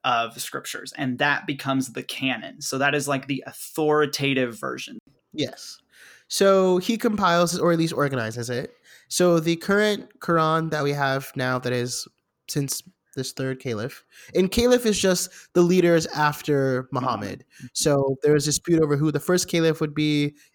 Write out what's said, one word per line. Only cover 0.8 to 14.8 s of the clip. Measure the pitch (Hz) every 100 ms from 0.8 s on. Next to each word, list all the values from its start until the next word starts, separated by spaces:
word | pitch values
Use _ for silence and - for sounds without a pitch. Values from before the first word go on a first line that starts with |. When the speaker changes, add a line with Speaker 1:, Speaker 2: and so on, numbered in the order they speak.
| 127 -
Speaker 1:
and | 131 123
that | 143 143 190
becomes | 139 139 131 127
the | 120
canon. | 120 - 135 117 90 -
So | - 135
that | 143
is, | 147 143
like, | 135 -
the | 139 -
authoritative | - - - 151 151 147 - 139 131 123 110
version. | - 131 - - _ _ _
Speaker 2:
Yes. | 311 143 - - - _ _ - - -
So | - 196 190 185 180
he | 180 226
compiles, | 240 208 185 170 175 180
or | 170
at | 170
least | 160
organizes | 139 143 131 110 117 117
it. | 123 - _ _ - -
So | - 180 170
the | 160 170
current | - 202 214 202 - -
Quran | - 165 160 160 160
that | 160
we | 143
have | 143 135 135 135 135
now, | 127 127
that | 123
is | 123 123 - - _ _ _ -
since | 147 139 - - _ _ 139
this | 127
third | - 131 131
caliph, | 131 107 127 - _ - -
and | 180 190
caliph | 233 240 247